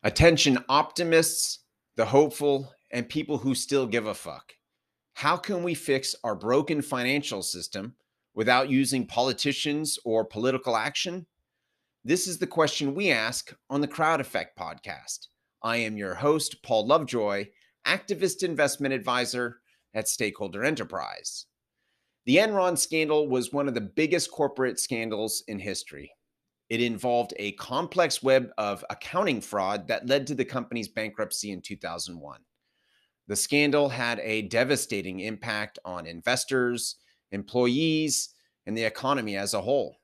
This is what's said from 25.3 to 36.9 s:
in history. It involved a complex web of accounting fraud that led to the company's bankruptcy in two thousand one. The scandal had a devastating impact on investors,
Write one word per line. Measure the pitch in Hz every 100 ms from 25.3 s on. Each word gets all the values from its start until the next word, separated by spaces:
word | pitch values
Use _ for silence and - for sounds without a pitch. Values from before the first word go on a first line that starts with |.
| - -
in | 101
history. | 95 92 - 73 73 _ _ _ _ _ _
It | 113
involved | 120 110 123 120 - -
a | 104
complex | 101 - 127 175 185 170 -
web | 131 131 120 -
of | 104 98 -
accounting | 104 - 175 196 120
fraud | - 104 95 104 92
that | 113 123
led | 139 131
to |
the | 131
company's | 127 131 120 120 101
bankruptcy | - 107 104 107 - 104
in | 95
two | - 98
thousand | 87 87 87 85
one. | 71 62 _ _ _ _ _ _ _ _ -
The | 101
scandal | - 143 147 147 143
had | 123 120 117
a | 110 110
devastating | 101 117 127 139 - 104 92 92
impact | 104 107 113 107 104 - 87
on | 90 82
investors, | 85 98 127 - 131 123 120 -